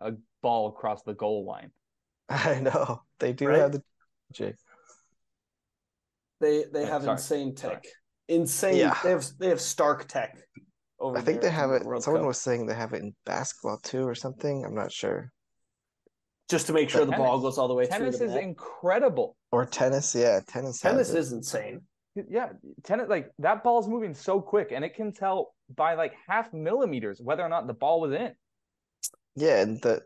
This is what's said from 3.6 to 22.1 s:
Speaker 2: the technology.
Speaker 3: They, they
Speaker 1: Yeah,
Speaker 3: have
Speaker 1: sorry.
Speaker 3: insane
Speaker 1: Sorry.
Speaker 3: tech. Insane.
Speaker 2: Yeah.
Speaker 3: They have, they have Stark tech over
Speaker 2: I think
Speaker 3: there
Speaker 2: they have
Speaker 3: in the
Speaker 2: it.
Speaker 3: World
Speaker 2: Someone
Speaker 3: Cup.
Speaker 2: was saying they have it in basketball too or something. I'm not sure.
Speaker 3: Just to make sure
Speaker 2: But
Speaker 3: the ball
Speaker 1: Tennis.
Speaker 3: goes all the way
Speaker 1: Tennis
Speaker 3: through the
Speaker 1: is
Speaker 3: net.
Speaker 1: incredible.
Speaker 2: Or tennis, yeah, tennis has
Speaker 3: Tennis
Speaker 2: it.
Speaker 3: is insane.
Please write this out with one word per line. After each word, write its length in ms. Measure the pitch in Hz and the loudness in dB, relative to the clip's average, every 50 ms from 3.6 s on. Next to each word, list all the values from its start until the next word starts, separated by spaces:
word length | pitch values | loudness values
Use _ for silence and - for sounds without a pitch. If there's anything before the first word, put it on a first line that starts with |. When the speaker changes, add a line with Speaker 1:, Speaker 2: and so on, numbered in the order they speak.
| 147 143 | 4 4
Speaker 2:
the 120 | 143 139 - _ _ _ _ _ _ _ _ - - | 2 -2 -8 _ _ _ _ _ _ _ _ -18 -12
technology. 240 | - 104 98 - - _ _ _ _ _ _ - _ _ _ _ _ _ _ _ _ _ _ _ _ _ _ _ _ _ _ _ _ _ _ _ _ _ _ _ - | -8 -8 -8 -8 -10 _ _ _ _ _ _ -20 _ _ _ _ _ _ _ _ _ _ _ _ _ _ _ _ _ _ _ _ _ _ _ _ _ _ _ _ 0
Speaker 3:
They, 260 | 156 151 151 151 151 - | 2 4 4 4 2 0
they 100 | 143 156 | -2 -4
Speaker 1:
Yeah, 80 | 147 - | -2 -2
Speaker 3:
have 140 | 156 147 139 | -2 -2 0
Speaker 1:
sorry. 100 | 143 - | 0 -2
Speaker 3:
insane 440 | 131 - - 156 143 139 135 127 - | 0 -2 -2 -2 -2 -2 -4 -6 -6
Speaker 1:
Sorry. 180 | - 127 - | -8 -8 -8
Speaker 3:
tech. 80 | - - - - _ _ _ _ _ _ - | -8 -12 -18 -20 _ _ _ _ _ _ 0
Insane. 500 | 165 170 170 135 - - - 190 185 - | 2 2 2 2 0 0 2 4 4 4
Speaker 2:
Yeah. 200 | 170 - - - - | 4 4 2 2 2
Speaker 3:
They 60 | 180 | 2
have, 140 | 185 165 135 - - - | 2 2 0 -4 -6 -2
they 100 | 190 185 | 0 2
have 120 | 170 165 | 2 2
Stark 460 | - - - - 160 147 147 147 - - | 0 -2 0 2 4 4 4 2 -2 -8
tech 300 | - 143 117 107 - - - _ _ - - _ _ _ _ _ _ - | -6 -4 -4 -6 -8 -12 -20 _ _ -20 -20 _ _ _ _ _ _ -8
over 180 | - 135 127 120 | -6 -4 -4 -2
Speaker 2:
I 40 | |
think 200 | 117 139 160 160 | 0 0 0 2
Speaker 3:
there 80 | 160 180 | 2 0
Speaker 2:
they 60 | 165 | 2
have 140 | 156 143 131 | 2 2 2
Speaker 3:
in 60 | 135 | 2
the 60 | 127 | 2
Speaker 2:
it. 40 | 117 | 0
Speaker 3:
World 180 | 120 123 120 - | -2 -6 -4 0
Speaker 2:
Someone 180 | 147 151 165 | 0 2 2
Speaker 3:
Cup. 60 | 151 139 | 2 0
Speaker 2:
was 140 | 123 - | -2 -2
saying 240 | - 131 123 120 117 | -2 -2 -2 0 -2
they 100 | 110 113 | -4 -4
have 180 | 117 113 113 117 | -4 -6 -6 -6
it 80 | 101 | -6
in 140 | - 104 - _ - | -8 -8 -12 _ -8
basketball 540 | - 92 90 135 - - - - 107 107 104 - | -6 -6 -4 -4 -6 -8 -8 -6 -6 -6 -6 -8
too 220 | - - 127 131 127 | -6 -4 -2 -2 -2
or 60 | 120 | -4
something. 500 | 117 - 131 131 - - 151 143 135 123 | -4 -6 -10 -8 -6 -4 -4 -4 -4 -4
I'm 100 | 104 107 | -6 -6
not 160 | 107 98 90 | -6 -6 -6
sure. 400 | - - - 98 95 98 - 127 - _ _ _ _ _ _ _ _ _ _ _ _ _ _ _ _ _ _ _ _ _ _ - | -6 -6 -4 -4 -4 -4 -6 -10 -16 _ _ _ _ _ _ _ _ _ _ _ _ _ _ _ _ _ _ _ _ _ _ -2
Speaker 3:
Just 180 | 180 160 - - | 0 0 0 2
to 60 | 160 | 2
make 160 | 160 147 139 | 2 4 4
sure 120 | - 123 151 | 4 4 4
Speaker 2:
But 60 | 135 | 4
Speaker 3:
the 60 | 135 190 | 4 2
ball 220 | 135 127 123 135 | 4 4 2 2
Speaker 1:
Tennis. 40 | 123 | 0
Speaker 3:
goes 140 | 135 127 139 | 0 0 0
all 100 | 131 123 | 0 2
the 60 | 127 | 2
way 140 | 123 123 123 | 2 0 0
Speaker 1:
Tennis 300 | - - 135 131 - - | 0 -2 -2 -2 -2 -2
Speaker 3:
through 100 | - 220 | -2 -2
the 60 | - | -2
Speaker 1:
is 20 | |
Speaker 3:
net. 80 | - 196 | -2 -4
Speaker 1:
incredible. 920 | 185 170 - - - - - - 175 185 226 285 262 175 135 110 - - _ _ _ | -6 -8 -12 -14 -16 -10 -4 0 2 2 4 4 2 2 2 -2 -2 -4 _ _ _
Speaker 2:
Or 140 | - 120 127 | 0 0 0
tennis, 480 | 123 - - 139 131 135 139 139 - - | 0 0 2 2 2 2 2 0 0 2
yeah, 240 | 120 120 120 107 95 - - | 4 4 4 4 4 0 -2
tennis 340 | - 123 131 135 120 - | -6 -6 -6 -6 -4 -2
has 100 | - 180 | 0 2
Speaker 3:
Tennis 180 | 233 269 247 - | 4 4 2 2
Speaker 2:
it. 60 | - 165 | 2 0
Speaker 3:
is 140 | 151 135 120 | -2 -2 -4
insane. 480 | 117 107 - - 110 104 107 117 170 - _ _ _ _ _ | -8 -8 -6 -6 -6 -6 -8 -12 -14 -16 _ _ _ _ _